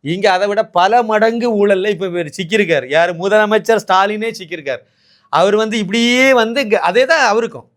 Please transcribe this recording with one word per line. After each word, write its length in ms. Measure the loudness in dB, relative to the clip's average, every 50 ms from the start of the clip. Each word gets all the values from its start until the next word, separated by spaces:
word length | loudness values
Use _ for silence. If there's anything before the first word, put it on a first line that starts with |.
இங்க 300 | _ -6 -6 0 2 2
அதை 160 | 2 2 0
விட 160 | 0 0 -2 -4
பல 400 | -2 _ 0 2 4 2 2 2
மடங்கு 640 | 2 0 2 2 2 0 0 -2 -2 0 2 2
ஊழல்ல 220 | 2 2 0 0 -4
இப்ப 160 | -4 -4 -6
இவர் 280 | -6 -4 -6 -6 -6 -8
சிக்கியிருக்காரு. 520 | -10 -6 -2 -2 -2 0 2 0 -2 -2 -2
யாரு? 240 | 0 0 0 0 -2
முதலமைச்சர் 720 | -4 -2 0 2 2 2 2 0 -2 2 0 0 0 2
ஸ்டாலினே 440 | 0 2 2 2 0 -2 -4 -6 -8 -8
சிக்கியிருக்கார். 460 | -10 -12 -12 -12 -10 -8 -8 -8 -8 _ _ _ _ _ _ _ _ _ _
அவர் 260 | 0 2 2 2 2
வந்து 220 | 0 0 -2 -2
இப்படியே 560 | -4 -4 -2 -2 0 0 2 2 4 4 4 4
வந்து 280 | 2 2 0 -2 -4
இங்க 180 | -2 0 0 0
அதே 260 | 0 0 2 2 2
தான் 220 | 2 2 2 2
அவருக்கும். 420 | 2 0 0 -2 -4 -8 -14 -20 _ _